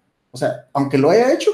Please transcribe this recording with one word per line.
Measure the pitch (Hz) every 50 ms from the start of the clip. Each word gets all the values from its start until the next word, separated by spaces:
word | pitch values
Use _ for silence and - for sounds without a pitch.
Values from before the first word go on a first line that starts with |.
| _ _ _ _ _ _
O | - 131
sea, | 143 123 - - - _ -
aunque | 139 139 135 151
lo | 135 135 156
haya | 196 226 240 262 320
hecho, | 330 - 427